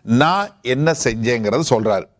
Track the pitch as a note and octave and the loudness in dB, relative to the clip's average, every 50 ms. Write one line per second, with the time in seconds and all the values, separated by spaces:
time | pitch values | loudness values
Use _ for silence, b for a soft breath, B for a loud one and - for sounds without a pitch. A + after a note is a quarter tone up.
0 | b - A2+ B2 D3 D#3+ F3+ G3+ G3+ G3+ - _ - A#2+ B2+ C3+ D3+ E3 D#3+ D#3 | b 0 2 2 4 2 2 0 -2 -6 -10 _ -4 -4 -2 0 0 0 0 0
1 | - C3 A2+ A2+ A2+ A#2+ A#2+ A#2 G#2+ G#2 G#2+ C#3+ E3 - C3 A2 A2 A2 G#2 F#2+ | -2 -2 -2 -2 0 0 0 0 0 -2 -2 -2 0 2 2 2 2 0 -2 -2
2 | E2+ - _ | -4 -8 _